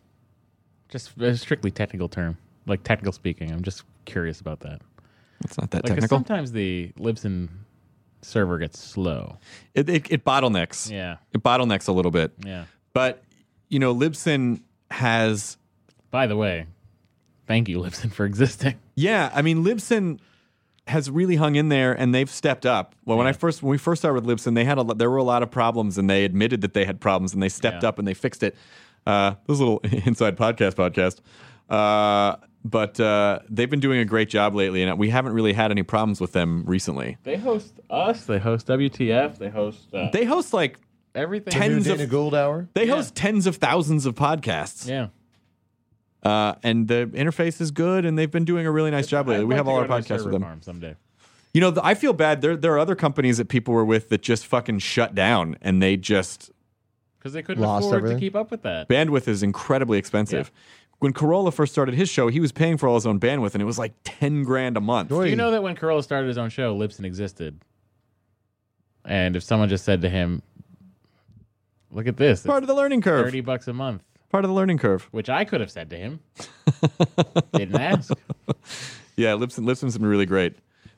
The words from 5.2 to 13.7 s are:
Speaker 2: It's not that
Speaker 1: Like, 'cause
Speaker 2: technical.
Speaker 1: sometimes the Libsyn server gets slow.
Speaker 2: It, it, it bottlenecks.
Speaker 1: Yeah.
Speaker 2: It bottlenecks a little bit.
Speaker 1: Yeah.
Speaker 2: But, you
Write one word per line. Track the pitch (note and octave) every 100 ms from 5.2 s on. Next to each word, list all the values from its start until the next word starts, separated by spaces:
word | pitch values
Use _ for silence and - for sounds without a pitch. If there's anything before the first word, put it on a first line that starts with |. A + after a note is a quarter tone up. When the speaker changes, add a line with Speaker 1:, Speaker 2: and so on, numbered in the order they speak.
| _ -
Speaker 2:
It's | - -
not | -
that | -
Speaker 1:
Like, |
'cause | - D3
Speaker 2:
technical. | A3 C#3
Speaker 1:
sometimes | B2+ G3+ C3
the | A2+ F#2+ F2+ F2 -
Libsyn | A2+ A2 G#2 F2+ E2+ F#2 - _ _ _ _ _
server | - A2+ F#2 E2+
gets | D#2 -
slow. | - G2 F2 C2+ G1+ - - - -
Speaker 2:
It, | C3+ D3
it, | E3 -
it | D3+ -
bottlenecks. | C3+ B2+ F#2+ E2 - A2
Speaker 1:
Yeah. | G2+ F2+ E2 _
Speaker 2:
It | A2
bottlenecks | A#2+ B2 B2 G2 -
a |
little | F#2 F2+
bit. | E2 E2 - G2
Speaker 1:
Yeah. | F#2 E2 _ _
Speaker 2:
But, | B2+ B2+ - _ _ _ _
you | -